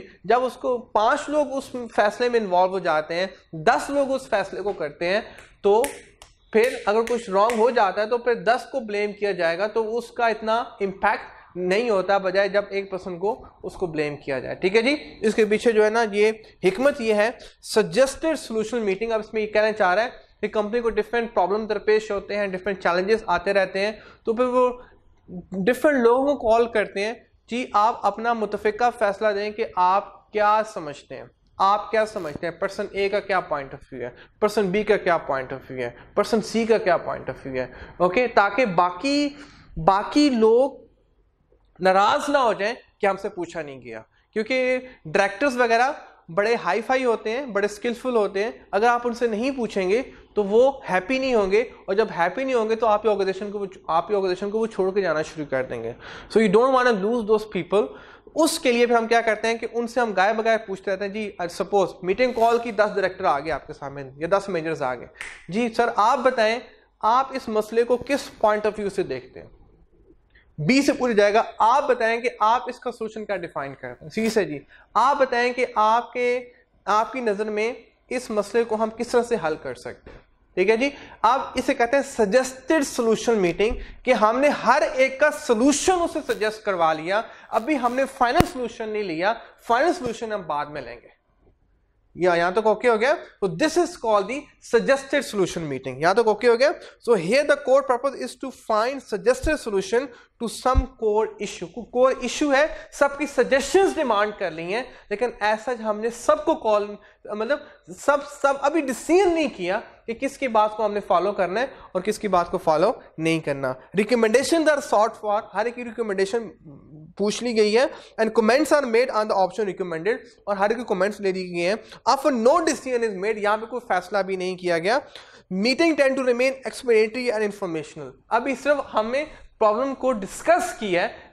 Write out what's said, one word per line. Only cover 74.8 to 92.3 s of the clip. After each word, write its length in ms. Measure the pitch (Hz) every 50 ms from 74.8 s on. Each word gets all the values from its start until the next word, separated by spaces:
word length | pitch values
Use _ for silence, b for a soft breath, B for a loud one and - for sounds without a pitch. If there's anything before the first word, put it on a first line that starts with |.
| b b _
आप 220 | 202 233 269 285
बताएं 360 | 277 269 262 247 240 240 247 240
कि 120 | 254 247 247 -
आपके, 720 | 214 214 220 226 240 233 233 - 254 247 247 247 254 247 b b b b _ _ _ _
आपकी 340 | 190 202 214 226 220 - 262
नज़र 240 | 240 220 202 196 220
में 400 | 220 214 208 214 233 - - - _ _ _ _ _
इस 200 | 240 240 - -
मसले 320 | 220 208 202 208 - 233 233
को 120 | 226 220
हम 140 | 214 226 214
किस 220 | 220 - 233 -
तरह 120 | - 240 233
से 120 | 240 240
हल 200 | 208 170 156 156
कर 200 | 151 - 139 120
सकते 360 | - - 123 104 - _ -
हैं?" 100 | - - _ _ _ _ _ _ _
ठीक 140 | 185 185 202
है 80 | 220
जी, 160 | 220 269 285 277 B B B B B -
अब 280 | 220 247 262 - - -
इसे 160 | 262 254 - 262
कहते 240 | - 240 240 277
हैं 60 | 277 277
सजेस्टेड 800 | 277 - - 220 190 196 254 254 254 - - - - 320 320 277
सॉल्यूशन 500 | - - - 233 226 214 208 - 240 233
मीटिंग, 440 | 214 185 170 165 - 202 233 254 B B B B B -
कि 60 | 247
हमने 380 | 254 202 214 214 233 254 277 294
हर 340 | 240 - - 208 254 302 330
एक 360 | 269 - 262 262 262 262 -
का 100 | 294 302
सॉल्यूशन 640 | 294 302 - - 240 214 247 294 277 - - - 381
उसे 280 | 349 339 330 - 311
सजेस्ट 400 | - - 233 185 208 214 214 -
करवा 320 | - 208 190 175 165 160 160
लिया, 300 | 156 156 170 196 214 233 B B B B B
अभी 240 | - 226 220 285 311
हमने 300 | 254 247 240 240 262 269
फाइनल 360 | 262 - - 247 233 262 339
सॉल्यूशन 480 | 359 - - 262 247 220 - - 226 214
नहीं 140 | 214 208 208
लिया, 380 | 185 160 156 175 208 233 B B B B _ _
फाइनल 260 | - 233 247 294 349 294
सॉल्यूशन 400 | - 254 240 214 - 233 220 214
हम 100 | 202 180
बाद 240 | 160 151 143 147
में 180 | 143 151 147 123
लेंगे। 360 | 117 120 113 - - _ _ _ _ _ _ _ _ _ _ _ _ _ _ _ _ _ _ _ _ _
या 180 | 147 170 180